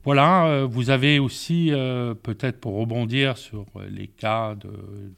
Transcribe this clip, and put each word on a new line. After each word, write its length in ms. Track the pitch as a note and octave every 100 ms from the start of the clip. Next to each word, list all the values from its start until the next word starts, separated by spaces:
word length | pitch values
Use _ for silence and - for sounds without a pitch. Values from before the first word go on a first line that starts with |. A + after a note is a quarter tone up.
Voilà, 420 | C#3+ C#3 D3+ F#3 E3
euh, 180 | C#3
vous 260 | C3+ A#2+ B2
avez 280 | C3+ C#3 D3
aussi, 540 | C3 - - E3+ E3
euh, 420 | C#3 B2+ B2 A#2+
peut-être 460 | G#2+ - G#2 C3 B2
pour 160 | A#2 G2+
rebondir 580 | A2+ A#2 A2+ C3 C3+ B2
sur, 300 | - G#2+ G2
euh, 140 | G2 G2
les 180 | G2+ G2
cas 480 | _ G#2+ A2+ A2
de, 160 | G#2 G2+ G2+ G2 G2+ G2